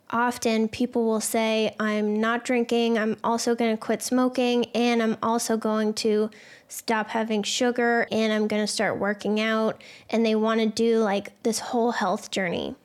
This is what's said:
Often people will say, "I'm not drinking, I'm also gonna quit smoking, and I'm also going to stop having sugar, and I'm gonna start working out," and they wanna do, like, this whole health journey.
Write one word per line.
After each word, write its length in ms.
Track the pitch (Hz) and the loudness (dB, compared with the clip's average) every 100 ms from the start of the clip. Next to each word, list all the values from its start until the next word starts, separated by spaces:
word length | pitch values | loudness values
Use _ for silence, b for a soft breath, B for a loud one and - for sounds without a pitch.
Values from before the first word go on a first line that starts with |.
| - | -6
Often 600 | 233 240 240 233 220 220 | -2 0 0 0 0 0
people 360 | - 247 247 226 | -2 -2 0 0
will 160 | 220 | 0
say, 540 | - 226 220 220 214 - | 0 0 0 2 0 -2
"I'm 400 | 214 214 208 214 | -2 0 0 0
not 260 | 220 240 233 | 0 0 0
drinking, 520 | 247 233 233 233 226 | 0 2 2 2 2
I'm 200 | 220 214 | 0 -2
also 300 | - 233 240 | -2 0 0
gonna 240 | 233 233 220 | 0 0 0
quit 240 | - 220 | -2 -2
smoking, 640 | - 254 254 254 247 240 233 | 0 2 2 2 0 2 0
and 300 | 226 240 233 | 0 2 2
I'm 140 | 220 - | 0 0
also 360 | 226 233 - 220 | 0 -2 0 -2
going 360 | 220 214 214 220 | 0 0 0 0
to 340 | 226 208 214 B B B B | 0 2 0 B B B B
stop 420 | - - 220 214 | -12 -2 -2 0
having 340 | 226 220 214 | -2 0 -2
sugar, 640 | 202 - 247 247 240 233 - | -2 0 0 2 2 2 0
and 200 | 220 220 | 0 0
I'm 160 | 214 214 | 0 0
gonna 180 | 214 208 | 0 -2
start 320 | - 190 117 | 0 0 0
working 420 | 202 202 202 214 | -2 -2 -2 0
out," 420 | 220 220 220 - B B B | 0 0 0 -4 B B B
and 160 | 220 226 | 0 2
they 100 | 220 | 2
wanna 320 | 220 226 220 | 2 2 0
do, 320 | 214 233 226 | 2 2 4
like, 340 | 214 202 202 - | 2 0 -4 -6
this 160 | 233 220 | -4 -2
whole 320 | - 247 233 | -2 0 0
health 400 | - 202 208 - | 0 -2 -2 -4
journey. 440 | - 180 165 - 262 | -4 -2 -4 -6 -10